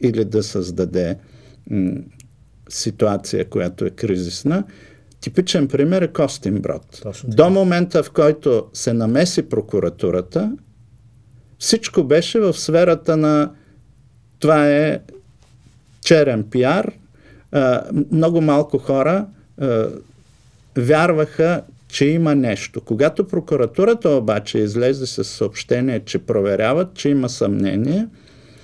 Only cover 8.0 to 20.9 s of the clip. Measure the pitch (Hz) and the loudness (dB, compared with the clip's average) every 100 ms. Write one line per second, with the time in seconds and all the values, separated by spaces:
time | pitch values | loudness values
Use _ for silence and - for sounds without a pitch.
8 | - - 151 151 143 117 - - 123 117 | 0 2 2 2 0 0 -2 -6 -2 0
9 | 110 131 175 - - 110 - 101 85 - | 0 2 2 0 -2 -4 -2 -2 -2 -2
10 | 92 90 90 170 214 285 - _ _ - | -2 -2 -2 -4 -4 -6 -12 _ _ -20
11 | _ - _ - _ - - 226 - 196 | _ -20 _ -20 _ -8 -2 -2 0 0
12 | 131 156 170 233 196 - - 165 180 160 | 2 2 2 0 0 0 0 2 4 2
13 | - 160 151 151 147 - _ _ _ _ | 0 0 2 2 0 -6 _ _ _ _
14 | _ _ _ _ 147 151 147 147 151 135 | _ _ _ _ 2 4 4 2 0 -2
15 | - 392 - _ _ _ _ _ _ _ | -10 -20 -20 _ _ _ _ _ _ _
16 | - 160 139 113 107 127 127 180 214 - | 4 4 4 0 -2 0 2 0 -2 -8
17 | - _ - - _ 143 131 123 - 147 | -18 _ -20 -20 _ 0 2 0 -2 -4
18 | - 160 160 165 156 143 147 135 - 135 | 0 2 2 2 2 2 0 -2 0 0
19 | 147 196 202 - _ - 135 113 - - | 2 0 -4 -12 _ -6 -2 0 -2 -6
20 | - _ _ _ _ _ _ 131 120 | -18 _ _ _ _ _ _ -2 2